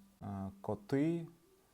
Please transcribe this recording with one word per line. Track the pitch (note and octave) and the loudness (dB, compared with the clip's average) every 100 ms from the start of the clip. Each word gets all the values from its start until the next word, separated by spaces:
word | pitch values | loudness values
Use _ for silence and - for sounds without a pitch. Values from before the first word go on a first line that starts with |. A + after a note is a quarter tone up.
| - - | -16 -12
Е, | G2+ G2 F#2+ - | -8 -6 -6 -6
коти, | - G#2 - C#3 D#3+ E3+ E3 - _ _ _ | -4 -4 2 4 4 2 -4 -14 _ _ _